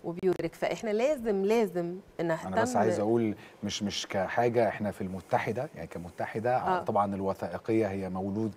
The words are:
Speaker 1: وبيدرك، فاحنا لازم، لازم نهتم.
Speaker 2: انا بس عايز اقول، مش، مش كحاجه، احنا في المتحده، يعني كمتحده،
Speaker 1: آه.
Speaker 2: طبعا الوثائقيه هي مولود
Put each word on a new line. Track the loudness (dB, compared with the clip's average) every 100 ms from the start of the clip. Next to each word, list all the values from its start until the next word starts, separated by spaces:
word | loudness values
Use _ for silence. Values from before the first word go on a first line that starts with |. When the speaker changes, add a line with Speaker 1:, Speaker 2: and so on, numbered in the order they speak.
Speaker 1:
وبيدرك، | -8 -2 0 2 -2
فاحنا | -2 -2 -2 -2
لازم، | 2 2 0 0 2
لازم | 4 4 2 0 -4 -6 -12 -4
نهتم. | 0 0 0
Speaker 2:
انا | 0
بس | 2 2
عايز | 2 2
اقول، | 4 4 2 0 -8 -8
مش، | -6 -2
مش | -2 -4 -4
كحاجه، | -2 -2 2 2 4 2
احنا | 2 -4
في | -4
المتحده، | -6 -8 -2 -2 0 -4 -6
يعني | -8 -10
كمتحده، | -10 -10 -8 -6 -2 0 0
Speaker 1:
آه. | 2 0
Speaker 2:
طبعا | 2 2 2
الوثائقيه | 0 -2 -2 -4 -6 0 2 2
هي | 0 -4
مولود | -4 -2 -2 -2